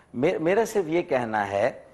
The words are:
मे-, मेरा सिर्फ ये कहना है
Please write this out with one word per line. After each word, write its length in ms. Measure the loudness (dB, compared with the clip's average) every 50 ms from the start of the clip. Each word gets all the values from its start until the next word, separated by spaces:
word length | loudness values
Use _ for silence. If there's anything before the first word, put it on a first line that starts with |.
| _ _ -4
मे-, 220 | -2 0 0 0 0
मेरा 240 | 0 2 2 2 2
सिर्फ 240 | 0 0 -2 0 0
ये 140 | 0 -2
कहना 420 | 0 0 0 -2 0 0 -2 -2 -2
है 420 | 0 0 0 0 0 -2 -4 -16 -20